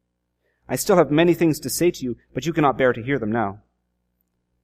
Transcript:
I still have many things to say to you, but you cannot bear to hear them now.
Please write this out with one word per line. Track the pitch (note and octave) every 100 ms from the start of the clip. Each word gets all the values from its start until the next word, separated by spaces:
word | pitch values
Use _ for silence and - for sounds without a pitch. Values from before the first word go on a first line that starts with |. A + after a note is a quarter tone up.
| _ _ _ _ _ _ -
I | B2
still | - F#3+
have | C#3+
many | D3+ F3
things | E3 E3+ D3
to | C3+
say | - F3
to | F3
you, | B2+ A#2 _
but | -
you | C3+
cannot | E3+ D3 B2
bear | C3
to | A#2+
hear | A#2 C#3
them | A2
now. | A2+ G#2 G2+ _ _ _ _ _ _ _ _ _ _